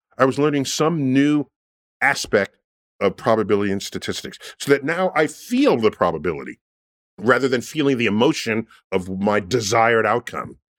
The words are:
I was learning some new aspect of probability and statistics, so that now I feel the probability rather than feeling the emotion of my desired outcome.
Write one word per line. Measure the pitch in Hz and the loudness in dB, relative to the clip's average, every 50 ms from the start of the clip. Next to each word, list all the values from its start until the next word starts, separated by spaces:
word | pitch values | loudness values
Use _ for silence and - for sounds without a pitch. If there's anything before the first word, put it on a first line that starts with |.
| _ _ _ - | _ _ _ 2
I | 127 | 2
was | 135 123 139 | 2 2 2
learning | 147 151 147 143 131 | 0 0 0 0 -2
some | - - - 151 160 175 160 139 131 131 | -2 -2 0 0 0 0 0 0 2 2
new | 139 143 147 147 147 135 - _ _ _ _ _ _ _ _ _ _ | 2 2 2 2 0 -2 -6 _ _ _ _ _ _ _ _ _ _
aspect | 127 135 139 - - - - 104 98 - _ _ _ _ _ _ _ _ _ - | 0 0 0 -2 -2 0 0 2 0 0 _ _ _ _ _ _ _ _ _ -2
of | 101 98 92 | 0 0 0
probability | - - 120 113 110 104 95 104 101 101 101 98 | 0 0 2 2 2 2 2 0 0 0 0 -2
and | 101 - | -4 -6
statistics, | - - 95 - - 92 - - - - - - - - - | -8 -10 -8 -8 -8 -8 -8 -10 -12 -14 -16 -18 -20 -16 -6
so | - 139 | 0 2
that | 139 135 131 | 2 2 2
now | 147 170 180 185 180 - | -2 -2 -2 -2 0 0
I | 156 160 | 0 0
feel | 143 - - - - 247 254 294 262 165 120 | 0 -2 -8 -8 -4 -2 2 2 4 4 4
the | 110 104 | 2 2
probability | - - 98 87 82 78 76 90 78 69 65 62 - - _ _ _ _ _ _ _ _ _ _ _ - | 2 2 0 0 0 -2 -4 -4 -4 -6 -8 -12 -14 -16 _ _ _ _ _ _ _ _ _ _ _ -4
rather | 98 117 123 123 131 127 | 0 2 2 2 2 0
than | 131 120 | 0 -2
feeling | 117 - - 156 143 139 135 117 | -2 -4 -4 -2 0 0 0 0
the | 120 | 0
emotion | 104 101 107 123 156 156 - - 113 110 113 110 - _ _ _ _ 95 | 0 2 2 2 2 2 0 -2 -4 -4 -4 -4 -6 _ _ _ _ -4
of | 95 90 92 95 95 | -4 -4 -4 -6 -2
my | 98 104 104 104 | 0 0 0 0
desired | 101 87 127 120 107 95 117 113 113 117 117 113 110 | 0 0 -2 -2 0 0 2 2 4 4 4 2 2
outcome. | 104 110 120 - - - 71 - 78 - - _ _ _ | 2 0 -2 -2 -6 -8 -10 -10 -10 -14 -20 _ _ _